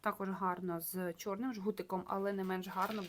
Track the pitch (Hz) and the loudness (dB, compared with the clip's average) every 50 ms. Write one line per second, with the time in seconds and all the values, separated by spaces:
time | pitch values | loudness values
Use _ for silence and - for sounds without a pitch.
0 | - 214 202 - 196 190 190 185 196 185 180 180 180 180 170 170 165 - - 185 | 2 0 0 2 -2 -2 0 2 2 2 2 2 0 -2 -2 -2 -2 -4 -2 -2
1 | 185 180 170 - - 208 196 196 240 262 240 214 190 208 208 - 180 - 196 185 | -2 -2 -2 -4 -4 -4 -2 0 -2 -2 -2 0 0 0 0 0 -2 0 0 -2
2 | 185 - - 196 196 202 202 196 190 185 190 185 185 202 185 190 185 208 220 214 | 0 0 0 2 2 2 2 2 2 2 0 0 -2 -2 0 2 2 2 2 -2
3 | 190 | -2